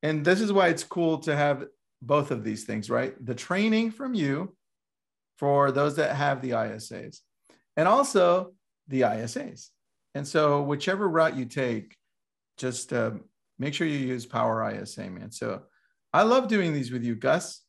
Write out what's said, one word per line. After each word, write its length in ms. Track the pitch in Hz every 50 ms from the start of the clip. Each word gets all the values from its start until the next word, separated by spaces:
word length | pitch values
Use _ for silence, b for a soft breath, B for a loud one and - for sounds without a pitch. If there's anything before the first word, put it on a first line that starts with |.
| -
and 200 | 151 156 151 147
this 160 | 170 185 196
is 140 | 226 208 202
why 140 | 196 185 170
it's 160 | 170 - -
cool 340 | - - 185 170 165 160 151
to 160 | 151 160 147
have 300 | 143 147 147 143 131 143 - _ _ _ _ _ _
both 280 | 131 120 143 147 147 147
of 140 | 139 113 107
these 220 | 113 107 104 -
things, 260 | - 107 107 104 110
right? 240 | 120 120 127 135 - - 127
The 80 | 113 120
training 560 | 113 - - 175 190 208 220 220 220 226 226
from 240 | 220 - 277 262 254
you 420 | 208 156 139 139 147 185 196 - _ _ _ _ _ _ _ _ _ _ _ _ _ _ _ _ _
for 320 | 143 143 143 139 139 139
those 240 | 131 139 143 147 143
that 200 | 156 151 - 143
have 260 | 139 143 143 139 127
the 120 | 131 127 120
I 200 | 113 110 110 110
S 180 | 110 107 -
As, 300 | 117 92 92 - - - _ _ _ _ _ b b b b b _
and 120 | - 156 175
also 640 | 214 269 277 269 - 196 180 175 175 185 185 185 - _ _ _ _ _ _ -
the 180 | 135 131 131
I 160 | 110 107 110
S 140 | 117 117 -
As. 360 | 262 294 247 - - - - _ _ _ _ _ _ _ _ _
And 140 | 139 147 143
so 340 | - 160 151 147 143 143
whichever 460 | 143 139 147 143 - 185 190 196 208 190
route 280 | 160 165 160 160 - 131
you 80 | 127
take, 520 | 110 - 143 135 123 113 110 98 - - _ _ _ _ _ _ _ _ _ _ _ _ -
just, 360 | - 127 120 - - - 131
uh, 180 | 120 113 110 107 101 - _ _ _ _ _ _ _
make 160 | 123 147 143
sure 140 | - 170 156
you 100 | 147 143
use 300 | 135 127 127 123 117 -
Power 340 | - 120 117 113 113 113
I 140 | 110 107 104
S 220 | 104 98 101 - -
A, 100 | 98 98
man. 220 | 92 101 104 107
So 320 | - - 120 117 98 - - _ _ _ _ _ _ _ _ _ -
I 80 | 151
love 260 | 208 220 240 262 254 208
doing 240 | 220 208 185 165
these 200 | 151 143 131 117
with 120 | 123 123 117
you, 120 | 120 117
Gus. 460 | 110 117 131 147 175 185 - - - _